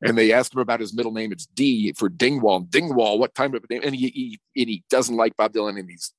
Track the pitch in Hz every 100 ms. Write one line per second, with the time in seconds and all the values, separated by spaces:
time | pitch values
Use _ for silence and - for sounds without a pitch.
0 | 117 117 110 117 127 127 117 117 107 110
1 | 117 110 110 92 - - 139 117 104 -
2 | 101 85 120 143 110 92 87 151 170 127
3 | 110 107 123 - 139 131 113 120 143 135
4 | 127 - 127 - _ 135 120 107 - 127
5 | 120 117 113 - 110 110 104 101 90 87
6 | -